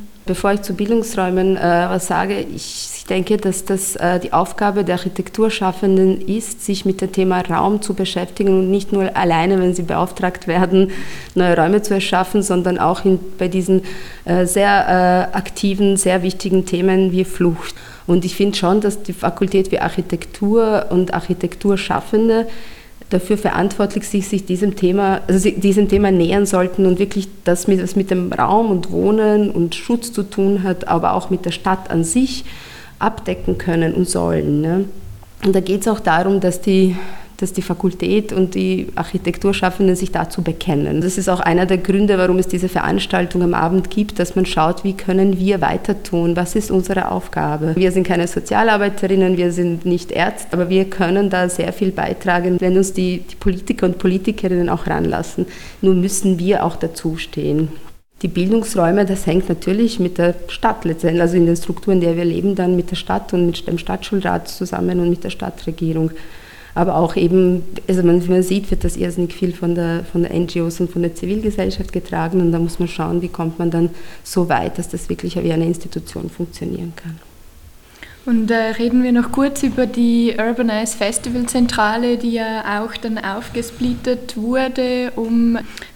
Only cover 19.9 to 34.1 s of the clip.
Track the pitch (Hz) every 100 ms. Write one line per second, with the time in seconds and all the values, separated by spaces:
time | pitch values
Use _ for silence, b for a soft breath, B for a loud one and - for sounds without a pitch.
19.9 | - 175 170 - - 202 226 220 208 -
20.9 | 180 180 170 - 175 175 - 202 196 -
21.9 | - - 214 226 226 233 B B B B
22.9 | B - 185 - 208 208 - 190 196 202
23.9 | 202 - 202 190 196 202 180 202 196 185
24.9 | 190 190 196 - 190 196 185 196 196 202
25.9 | 196 202 185 170 196 202 185 185 190 190
26.9 | 180 196 208 190 - - 180 - 190 180
27.9 | 202 190 185 180 - 120 208 226 180 165
28.9 | 175 190 220 214 208 208 - 170 - -
29.9 | 233 240 220 196 - 196 202 190 180 -
30.9 | 170 175 190 - 180 175 165 - 190 -
31.9 | 165 165 247 262 - B B B B B
32.9 | - 214 - - 180 - 175 - 165 165
33.9 | - 180